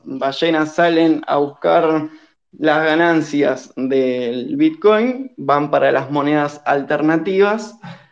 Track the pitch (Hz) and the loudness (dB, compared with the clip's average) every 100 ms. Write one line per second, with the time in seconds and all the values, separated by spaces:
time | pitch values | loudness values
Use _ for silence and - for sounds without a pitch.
0 | - 135 135 135 165 160 151 160 170 165 | -14 -6 -4 -2 0 0 0 0 2 4
1 | 165 151 - 143 143 143 165 165 165 156 | 2 2 0 -2 -2 -2 0 2 2 0
2 | 156 - _ _ _ - 156 151 156 156 | -4 -12 _ _ _ -4 0 2 2 2
3 | 170 165 147 147 139 131 - - 135 135 | 2 2 0 0 0 -2 -8 -8 -2 0
4 | 131 127 120 123 131 143 160 156 202 214 | 0 -2 -4 -4 -4 0 0 2 2 2
5 | 240 254 269 - 139 143 151 143 139 135 | 0 -4 -10 -6 0 0 2 2 2 0
6 | 135 147 143 151 147 147 - 143 135 147 | -2 -2 0 0 -2 -4 -4 -2 -2 0
7 | 151 165 165 190 202 220 226 - 175 - | 0 0 0 0 2 0 -6 -16 -20 -20
8 | _ | _